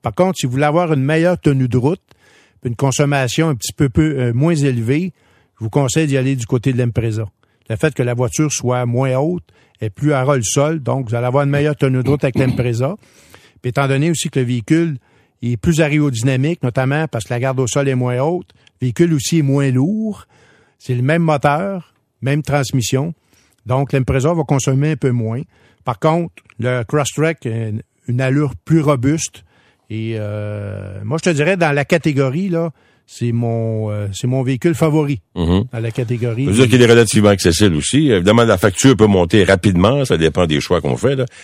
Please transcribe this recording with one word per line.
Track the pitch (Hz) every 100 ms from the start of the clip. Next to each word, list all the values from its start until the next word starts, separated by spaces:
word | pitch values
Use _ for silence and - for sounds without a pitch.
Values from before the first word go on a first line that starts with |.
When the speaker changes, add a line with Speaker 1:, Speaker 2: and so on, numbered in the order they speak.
Speaker 1:
Par | 117
contre, | 110 185 -
si | 135
vous |
voulez | 127 147
avoir | 160 170
une | 147
meilleure | 135 160 170 175
tenue | 151 135 127
de | 123
route, | 131 190 _ _ _ _ _ _
une | 123 110
consommation | 139 123 143 143 127 - 160
un | 127
petit | -
peu, | - 143
peu, | - 156 135
euh, | 123
moins | 117 160 160
élevée, | 143 123 113 147 185 - _ _ _ -
je |
vous | 110
conseille | 147 131 160 156
d'y | 135
aller | 131 135
du | 113
côté | 127 135
de | 123
l'Impreza. | 120 117 113 110 104 - _ _ -
Le | 110
fait | 160
que | -
la | 123
voiture | 120 123 - 156
soit | - 123 123 120
moins | 120 135 127
haute, | 151 175 - _ _ -
est | 110
plus | - 147
à | 139
ras | 131 139
le |
sol, | 107 143 147 165
donc | 123 131 117
vous | 117
allez | 123
avoir | 135
une | 143
meilleure | 143 151 147
tenue | 135 127
de | 127
route | 143
avec | 139 -
l'Impreza. | 127 127 123 117 135 208 _ _ _ - _ _
Puis | 127
étant | 139 139
donné | 135 160
aussi | 156 151
que | 135
le | 123
véhicule | 123 107 160 170 135 _ _ _ _
est | 120 120
plus | - 156
aérodynamique, | 151 151 147 113 127 127 147 175
notamment | 127 131 131 147 160
parce | 117 -
que |
la | 120
garde | 135 127
au | 127
sol | 147 139
est | 127
moins | 123 123
haute, | 147 175 - _ _ _
le | 127
véhicule | 110 175
aussi | 151 - 165
est |
moins | 139 139 139
lourd, | 127 147 214 220 202 - _ _ _ _ _
c'est | - 123
le |
même | 131 170
moteur, | 165 147 147 147 196 190 - _ _ _
même | 131 147
transmission, | 143 143 127 135 110 131 160 - _ _ _ _ 104
donc | 127 139
l'Impreza | 135 131 131 139
va | 170
consommer | 139 139 143 135 151
un | 156
peu | 135
moins. | 123 110 120 165 _ _ _
Par | - 117
contre, | 156 165 - - - -
le | 120 123
Crosstrek | 113 147 135 - 160 165 123
a |
une, | 113 110 107 - _ -
une | 120
allure | 131 139 143 -
plus | - 160
robuste | 147 135 131 156 - - _ _ _ _ -
et, | 110 113 110
euh, | 104 104 104 104 101 101 98 98
moi, | 104 160
je | 185
te | 143
dirais, | 151 190
dans | 160
la | 143 135
catégorie, | 170 156 135 139 147 196
là, | 165 165 - _ _ _
c'est | - 120
mon, | 117 117 113 113 110 107
euh, | 104 101
c'est | 95 123
mon | 131
véhicule | 127 131 170
favori | 160 160 151 147 123 - 90
Speaker 2:
Mhm. | 82 90 123
Speaker 1:
dans | 113
la | 113
catégorie. | 131 120 120 120 113 139
Speaker 2:
Ça |
veut | 117
dire | 127
qu'il | 123
est | 120
relativement | 117 113 110 104
accessible | 98 90 82 104 76
aussi. | - 135 151
Évidemment, | 98 92 117 113
la | 95
facture | 107 - 135 104
peut | 107
monter | 95 85 110
rapidement. | 90 95 104 90 101 143 131
Ça | 85
dépend | 80 92 85
des | 73
choix | - 87
qu'on | 73 62
fait, | 127 135
là. | 127 -